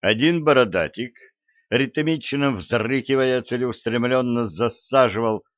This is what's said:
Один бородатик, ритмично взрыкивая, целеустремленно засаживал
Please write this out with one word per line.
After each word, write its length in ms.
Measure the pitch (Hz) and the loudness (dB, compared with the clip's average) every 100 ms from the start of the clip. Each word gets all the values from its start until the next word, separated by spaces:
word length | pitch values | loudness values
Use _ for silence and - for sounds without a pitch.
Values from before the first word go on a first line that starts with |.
Один 420 | 95 110 147 170 | 0 2 2 2
бородатик, 720 | 151 135 117 90 78 - 123 _ - _ _ _ _ | 4 4 4 2 -2 -6 -12 _ -20 _ _ _ _
ритмично 800 | - 131 - 156 160 - 143 139 110 | -2 0 -2 -2 -2 -4 -2 0 -2
взрыкивая, 840 | - 120 107 135 - 135 131 127 | -2 -2 0 -2 0 0 2 0
целеустремленно 1000 | 117 123 127 110 - 113 120 127 123 120 113 | -2 -4 -4 -4 -4 -2 2 0 0 -2 -2
засаживал 1000 | 80 117 - - 139 123 101 113 107 _ | -2 -2 -2 0 4 4 2 -2 -2 _